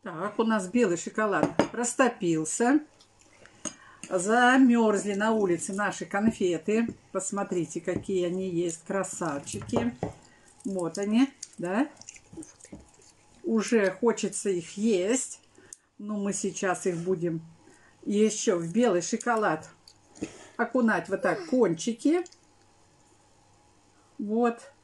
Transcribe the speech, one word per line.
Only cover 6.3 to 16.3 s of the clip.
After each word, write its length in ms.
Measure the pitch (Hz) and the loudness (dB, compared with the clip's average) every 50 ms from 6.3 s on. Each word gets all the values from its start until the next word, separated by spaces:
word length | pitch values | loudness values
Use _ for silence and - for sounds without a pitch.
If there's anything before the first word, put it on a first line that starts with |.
| 220 - 208 180 170 156 - - 208 226 233 226 - - _ _ - | 2 2 0 0 0 0 0 0 0 0 0 0 -4 -10 _ _ -6
Посмотрите, 680 | 190 185 - - 202 202 196 190 180 165 160 - 170 | -6 -4 -4 -4 -4 -4 -2 -2 -4 -4 -4 -6 -8
какие 460 | 165 - 175 - - - 196 185 175 | -6 -4 -4 -4 -4 -2 -2 -2 0
они 240 | 175 175 185 190 190 | -2 -2 -4 -4 -4
есть, 340 | 175 165 175 170 160 - - | -2 -2 -2 -2 -4 -8 -10
красавчики. 1080 | - 196 196 190 190 - - - - 285 285 - - - 202 208 - 240 233 240 240 240 - - - - - - - _ _ _ - - _ - | -6 -4 -4 -4 -4 -6 -6 -6 -4 -4 -6 -8 -10 -12 -10 -8 -4 -2 -2 -2 -2 -4 -4 -8 -8 -8 -14 -20 -20 _ _ _ -20 -20 _ -8
Вот 320 | 220 196 185 175 165 165 202 | -6 -4 -4 -4 -4 -4 -4
они, 320 | 202 208 214 226 269 269 - _ - - - - | -2 2 4 4 4 4 0 _ -20 -20 -12 -8
да? 300 | 175 175 185 220 285 302 - - - - - - _ _ - 330 311 - - _ - - - - - _ _ _ - - - _ _ _ _ - - | -6 -2 0 0 -2 -2 -4 -18 -20 -20 -20 -20 _ _ -18 -18 -18 -18 -20 _ -20 -20 -20 -20 -20 _ _ _ -20 -20 -20 _ _ _ _ -10 -4
Уже 460 | - 226 220 196 - 240 226 202 190 | 0 0 0 2 2 2 4 4 2
хочется 580 | 185 - - 233 220 220 - 190 - - - 202 | 0 2 0 0 0 0 -2 -4 -4 -4 -2 -2
их 260 | 190 175 170 - - | -2 -2 -4 -8 -8
есть. 640 | 202 208 226 220 180 180 202 240 - - - - - _ _ _ - - - - _ _ _ _ _ | -2 0 2 2 2 2 0 0 -2 -2 -6 -12 -18 _ _ _ -20 -20 -20 -20 _ _ _ _ _
Но 200 | 208 208 214 202 | -10 -6 -6 -4
мы 160 | 202 202 | -2 -4